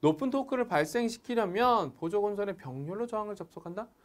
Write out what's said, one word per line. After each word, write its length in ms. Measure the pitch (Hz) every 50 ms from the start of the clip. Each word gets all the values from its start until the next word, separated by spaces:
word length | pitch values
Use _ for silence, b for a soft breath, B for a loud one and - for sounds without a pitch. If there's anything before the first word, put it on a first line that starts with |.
높은 300 | - 151 156 151 269 262
토크를 380 | 269 269 269 277 247 247 247 240
발생시키려면 1300 | 185 151 151 - - 240 240 226 226 - - - 240 233 214 180 175 208 240 254 240 220 175 135 123
보조건선의 640 | - 160 165 196 208 202 208 208 202 202 196 190
병렬로 500 | 196 - 135 127 135 139 156 185 208 240
저항을 300 | 233 226 214 214 208 202
접속한다? 520 | 190 170 - - - - 170 175 196 226 - b b b